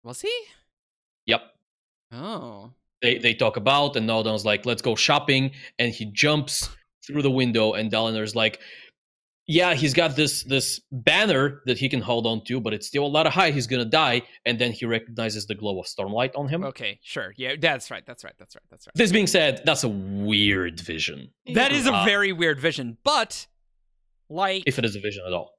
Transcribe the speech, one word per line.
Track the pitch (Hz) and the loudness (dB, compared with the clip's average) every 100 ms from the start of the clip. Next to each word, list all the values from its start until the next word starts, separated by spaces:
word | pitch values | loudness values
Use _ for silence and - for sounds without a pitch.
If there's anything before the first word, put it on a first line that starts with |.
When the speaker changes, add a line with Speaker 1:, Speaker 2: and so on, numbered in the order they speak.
Speaker 1:
Was | 120 127 | -14 -8
he? | 415 480 427 _ _ _ _ _ _ _ - | -6 -6 -8 _ _ _ _ _ _ _ -2
Speaker 2:
Yep. | 113 - _ _ _ _ _ _ | -2 -2 _ _ _ _ _ _
Speaker 1:
Oh. | 117 180 208 120 101 113 _ _ _ | -12 -10 -10 -12 -16 -20 _ _ _
Speaker 2:
They, | 120 123 | 0 2
they | 123 | 2
talk | 113 117 117 | 4 0 2
about, | 107 143 143 135 | 2 4 2 0
and | 110 | 0
Nodan's | 113 110 107 | 0 0 0
like, | 104 104 | 0 0
"Let's | 123 113 | 0 -2
go | 127 | 0
shopping," | 110 - 143 - 135 135 - - - | 0 2 2 4 2 2 -4 -14 -2
and | 120 | -2
he | - 214 | -2 -8
jumps | 202 147 151 143 - - - _ _ | 0 2 2 0 -4 -6 -10 _ _
through | - 147 | -6 0
the | 139 | 2
window, | 131 127 113 110 | 2 2 4 2
and | 104 110 | 2 0
Dalinar's | 110 113 110 107 113 | 0 0 -2 -2 0
like, | 110 - - - - _ _ _ _ _ - | 0 0 -18 -20 -20 _ _ _ _ _ 0
"Yeah, | 160 180 | 2 4
he's | 160 147 | 2 2
got | 147 165 | 4 2
this, | 139 147 - | 2 0 0
this | 127 135 - - _ | 0 0 0 -4 _
banner | 131 135 175 214 135 139 135 127 | -2 2 4 4 4 2 -2 -2
that | 117 | 0
he | 131 | 0
can | 127 | -2
hold | 113 117 113 | 0 0 0
on | 113 | -4
to, | - 127 | -4 -4
but | 107 | -2
it's | 107 - | -6 -4
still | 139 | -2
a | 143 | 0
lot | 151 160 | 2 2
of | |
height, | 175 175 | 2 2
he's | 143 110 | 2 -2
gonna | 127 | -2
die," | 113 156 143 123 - - 120 | 2 2 4 0 -4 -6 -4
and | 117 | -2
then | 123 | -2
he | 110 117 | -2 -2
recognizes | 113 113 113 113 107 104 | -4 -4 -6 -4 -6 -8
the | 104 | -6
glow | 104 95 | -4 -4
of | - | -8
Stormlight | - 98 107 135 139 | -8 -4 -2 -2 -4
on | 139 | -4
him. | 165 | -4
Speaker 1:
Okay, | 139 - 110 101 | -6 -6 -8 -8
sure. | - 143 98 104 | -12 -10 -10 -8
Yeah, | 127 151 | -8 -2
that's | 160 135 - | -2 -2 -8
right, | 107 - | -14 -14
that's | 123 | -20
right, | - - | -20 -20
that's | - | -20
right, | - _ | -20 _
that's | - - | -20 -8
right. | |
Speaker 2:
This | - 220 | 2 4
being | 208 196 | 4 4
said, | 190 151 - | 4 2 2
that's | - 147 | 0 2
a | 123 | 0
weird | 101 95 101 104 104 104 95 87 82 | -2 -4 -4 0 4 4 4 0 -6
vision. | 85 80 80 69 - _ - | -10 -6 -6 -8 -18 _ -2
Speaker 1:
That | - 269 | 0 2
Speaker 3:
Yeah. | 285 | 2
Speaker 1:
is | 247 | 2
a | |
Speaker 2:
Uh, | 202 | 4
Speaker 1:
very | 196 202 202 | 4 4 0
weird | 170 170 139 | 2 0 2
vision, | 160 151 120 113 | 0 -2 -8 -4
but, | 277 294 220 - - _ _ _ _ _ _ _ _ | 0 2 0 -8 -14 _ _ _ _ _ _ _ _
like, | 160 196 190 160 | -2 0 0 -2
Speaker 2:
if | 131 | 0
it | |
is | 117 | -2
a | 101 | -4
vision | 104 98 90 | -8 -8 -6
at | |
all. | 90 - | -6 -6